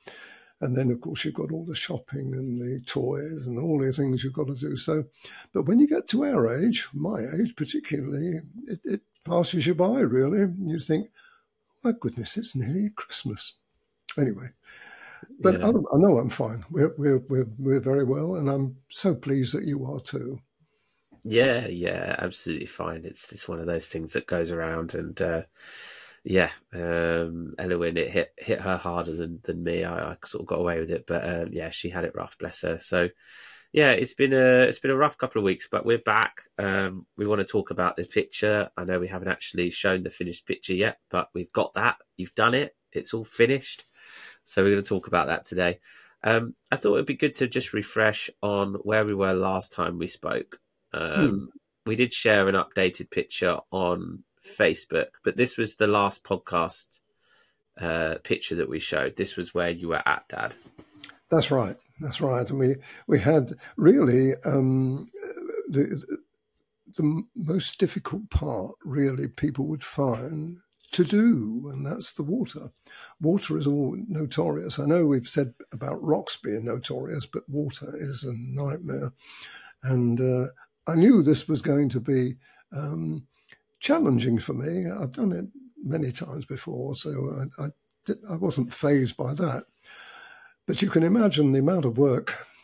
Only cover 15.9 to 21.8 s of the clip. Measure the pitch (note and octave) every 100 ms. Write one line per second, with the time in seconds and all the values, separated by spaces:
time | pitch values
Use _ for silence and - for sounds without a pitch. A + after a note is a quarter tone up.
15.9 | C#3+ G3 B2+ C3 - A#2 A2+ - E3 D#3
16.9 | - C#3+ C3 B2+ C3 A2+ A2 C3+ C3+ B2+
17.9 | C#3 B2+ C#3+ D#3+ F#3 C#3 C#3 C3+ - _
18.9 | - G3 C3+ C#3 C3+ B2 - - C#3+ C3
19.9 | C#3+ - C3 B2 C3+ _ _ _ _ _
20.9 | _ _ _ A2 A2+ C3 A#2+ G#2+ F2